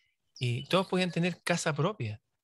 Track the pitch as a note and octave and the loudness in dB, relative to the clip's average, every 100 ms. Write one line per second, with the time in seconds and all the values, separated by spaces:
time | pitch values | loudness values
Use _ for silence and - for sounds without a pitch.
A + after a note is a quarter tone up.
0 | _ _ _ - B2 A#2+ C#3 F3+ F#3 F3+ | _ _ _ -4 -2 -2 0 0 2 0
1 | F3+ E3 F3 E3+ - E3+ E3+ C#3+ E3 G#3+ | 0 0 -2 -2 -2 0 0 0 -2 -2
2 | A2 G#2+ _ _ | -6 -8 _ _